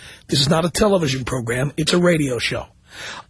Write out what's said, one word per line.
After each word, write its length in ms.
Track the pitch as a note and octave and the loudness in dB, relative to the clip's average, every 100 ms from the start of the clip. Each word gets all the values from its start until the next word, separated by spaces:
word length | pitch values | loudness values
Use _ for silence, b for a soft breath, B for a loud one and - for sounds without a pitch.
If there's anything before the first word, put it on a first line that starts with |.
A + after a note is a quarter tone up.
| B B - | B B -2
This 140 | C#3 | 0
is 80 | C#3 | 2
not 160 | E3 | 2
a 60 | E3+ | 2
television 560 | - G#3+ F#3+ D3 C3 A2+ | 2 2 4 2 -2 -4
program. 460 | C3 A2+ B2 C#3+ - | -4 -2 -2 -2 -2
It's 160 | D3+ | 0
a 60 | F3+ | 4
radio 380 | F3 D#3+ C3+ A#2 | 4 4 0 -2
show. 280 | - A#2 - _ B B B B | -4 -6 -8 _ B B B B